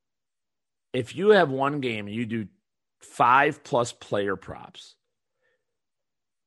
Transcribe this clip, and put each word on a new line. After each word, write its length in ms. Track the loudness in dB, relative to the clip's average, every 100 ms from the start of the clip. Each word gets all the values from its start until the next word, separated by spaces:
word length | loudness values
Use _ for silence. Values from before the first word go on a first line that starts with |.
| _ _ _ _ _ _ _ _ _
If 200 | -8 -8
you 160 | -2 4
have 200 | 4 4
one 300 | 0 -2 -2
game 260 | -4 -6 -8
and 100 | -8
you 80 |
do 240 | -6 -6 -8 _ _ _ _ _
five 640 | -14 0 4 6 4 -2
plus 300 | -4 -2 -2
player 440 | -6 -8 -4 -4 -6
props, 580 | -10 -18 -18 -20 -20 _ _ _ _ _ _ _ _ _ _ _ _ _ _ _